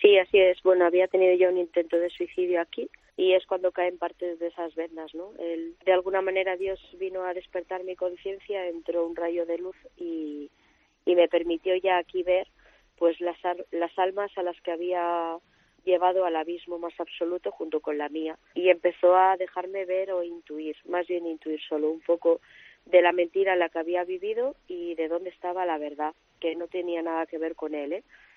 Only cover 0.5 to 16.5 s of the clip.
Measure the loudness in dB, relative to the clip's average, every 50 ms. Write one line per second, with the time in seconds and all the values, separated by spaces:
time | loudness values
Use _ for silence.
0.5 | 4 2 4 4 4 6 4 4 4 2 2 2 2 4 4 4 6 6 4 4
1.5 | 2 0 -2 -2 -2 -2 -2 0 0 0 0 -2 -4 -6 -8 -6 -4 -4 -2 0
2.5 | 0 -2 -2 -4 -6 -10 -10 -10 _ _ _ _ _ 0 2 4 4 4 2 0
3.5 | -4 -2 -2 -2 0 0 -2 -2 -2 -4 -6 -8 -8 -6 -8 -8 -6 -6 -6 -8
4.5 | -6 -6 -10 -8 -6 -8 -8 -8 -8 -12 -14 -12 -12 -12 -14 -12 -12 -10 -8 -6
5.5 | -6 -6 -8 -10 -12 _ 2 4 4 6 6 4 4 4 0 0 0 0 0 0
6.5 | 0 -2 -2 -4 -4 -6 -10 -16 -12 -8 -8 -6 -6 -6 -6 -4 -6 -6 -8 -8
7.5 | -8 -8 -8 -6 -8 -8 -8 -8 -8 -6 -6 -6 -6 -6 -10 -10 -10 -10 -8 -8
8.5 | -6 -6 -4 -6 -8 -8 -6 -4 -2 -2 -2 -2 -4 -4 -4 -4 -2 -2 -2 -2
9.5 | -4 -6 -6 -8 -12 _ -20 -20 _ -12 -8 -8 -6 -6 -6 -8 -8 -10 -12 -14
10.5 | _ _ _ _ _ _ _ _ _ _ 0 2 6 6 6 6 4 0 0 -2
11.5 | -4 -2 -2 -2 -2 0 2 0 0 0 -2 _ -6 -4 -2 0 0 -2 -2 _
12.5 | _ _ _ _ _ _ _ _ _ 0 0 0 0 0 -4 -6 -6 -4 -6 -6
13.5 | -6 -6 -8 -8 -6 -4 -4 -4 -2 0 0 0 0 -2 -6 -6 -6 -6 -6 -6
14.5 | -6 -8 -8 -8 -6 -4 -4 -4 -2 -2 -2 -2 -2 -2 -2 -4 -6 -10 _ _
15.5 | _ _ _ _ _ _ -2 2 2 4 4 4 4 2 2 0 0 -2 -4 -4